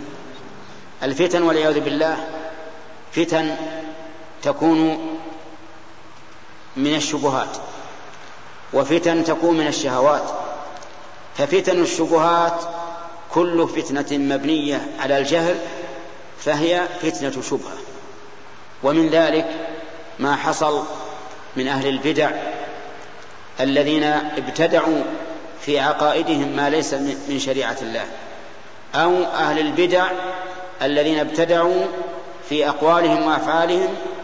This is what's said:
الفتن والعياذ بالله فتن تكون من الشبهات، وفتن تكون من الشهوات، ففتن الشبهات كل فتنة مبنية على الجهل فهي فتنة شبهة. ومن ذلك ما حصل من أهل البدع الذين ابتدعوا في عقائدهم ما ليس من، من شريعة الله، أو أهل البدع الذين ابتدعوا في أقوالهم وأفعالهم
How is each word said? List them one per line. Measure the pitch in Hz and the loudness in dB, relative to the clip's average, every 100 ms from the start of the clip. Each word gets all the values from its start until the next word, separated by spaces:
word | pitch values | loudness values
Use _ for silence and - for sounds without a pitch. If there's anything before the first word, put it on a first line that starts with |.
| - - - - - - - - - - | -12 -12 -14 -14 -14 -14 -14 -14 -14 -4
الفتن | 135 135 175 175 | -2 2 4 4
والعياذ | 165 156 156 151 | 4 4 4 4
بالله | 147 143 160 156 - - - - - - - - - | 2 2 0 0 -6 -8 -10 -12 -12 -14 -14 -16 -4
فتن | 160 165 160 156 147 - - - - - - - - | 0 2 2 2 -2 -6 -8 -8 -10 -12 -14 -14 -4
تكون | 143 139 156 160 160 156 - - - - - - - - - - - - - - - - - 131 | -2 4 4 6 4 2 -4 -8 -10 -12 -14 -14 -14 -16 -16 -16 -16 -16 -16 -16 -16 -16 -8 0
من | 143 | 2
الشبهات، | 151 - 147 139 131 101 - - - - - - - - - - - - | 2 0 0 2 0 -2 -6 -10 -12 -14 -14 -14 -14 -14 -14 -16 -16 -2
وفتن | 131 135 165 170 165 | 0 4 4 4 2
تكون | 160 156 170 160 | 2 2 4 4
من | 151 | 2
الشهوات، | - 139 127 143 143 - - - - - - - - - - - - | 0 0 4 6 4 0 -6 -6 -8 -10 -14 -14 -16 -16 -16 -8 -2
ففتن | 143 190 185 175 | 2 4 4 4
الشبهات | 160 - 160 160 165 170 170 170 - - - - - - - | 2 2 4 6 6 6 4 0 -4 -8 -8 -10 -12 -14 -2
كل | 160 175 170 147 | 2 4 4 2
فتنة | 147 143 139 139 143 | 0 -2 -2 0 0
مبنية | 139 135 143 160 143 135 - - | 2 2 2 2 2 -2 -4 -4
على | 135 139 | 0 2
الجهل | 135 165 165 - - - - - - - - - | 4 2 2 0 -4 -8 -10 -10 -12 -14 -14 -4
فهي | 151 147 165 175 175 - | 0 2 4 2 0 -2
فتنة | 160 160 135 127 | -2 -2 -2 -4
شبهة. | - 127 - - - - - - - - - - - - | -2 -4 -4 -12 -12 -14 -14 -14 -14 -14 -14 -14 -16 -2
ومن | 135 160 160 | 2 4 6
ذلك | 160 156 156 - - - - - - - - | 6 6 4 0 -4 -8 -10 -12 -12 -12 -2
ما | 139 139 | 0 2
حصل | 151 147 156 143 110 - - - - - - 131 | 0 2 2 0 -2 -8 -10 -12 -12 -14 -8 -4
من | 131 | 0
أهل | 135 139 | 0 0
البدع | 135 143 147 143 - - - - - - - - - - - - - | 0 2 2 2 0 -4 -6 -8 -10 -12 -14 -14 -16 -16 -16 -10 -2
الذين | 135 139 143 156 151 151 156 147 | 2 4 4 4 4 2 0 -4
ابتدعوا | 127 - 170 170 160 151 - - - - - - | -2 2 4 4 4 2 0 -4 -8 -10 -12 -8
في | - 139 | 0 2
عقائدهم | 143 151 151 151 165 147 139 139 | 2 2 4 4 2 2 0 0
ما | 143 | 2
ليس | 156 135 | 2 0
من، | 135 139 131 - | -2 -2 -4 -4
من | 139 | -2
شريعة | 135 131 117 117 | 0 0 0 -2
الله، | 113 113 95 - - - - - - - - | -4 -4 -6 -10 -12 -14 -14 -14 -14 -14 -4
أو | 139 170 180 | 2 4 4
أهل | 170 - 151 151 | 2 0 2 2
البدع | 151 151 175 180 185 - - - - - - - | 2 2 4 4 2 -2 -4 -6 -8 -10 -10 -2
الذين | 135 147 151 156 | 0 4 4 2
ابتدعوا | 151 - 165 170 180 180 - - - - - - - | 2 2 4 6 4 4 0 -4 -8 -8 -12 -12 -2
في | 147 143 | 0 2
أقوالهم | 139 156 175 170 156 156 | 4 4 6 6 4 4
وأفعالهم | 147 - 165 170 180 185 - - - | 2 2 2 4 2 2 -2 -6 -8